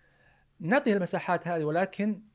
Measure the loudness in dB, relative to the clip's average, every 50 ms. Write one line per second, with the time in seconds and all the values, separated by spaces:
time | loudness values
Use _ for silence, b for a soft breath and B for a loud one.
0 | b b b b b b b b b b _ -8 -2 0 0 2 4 2 2 2
1 | 2 0 -2 -2 -2 0 -2 0 0 -2 -2 0 0 0 2 2 0 0 0 -2
2 | -2 -2 -2 -4 -6 -16 _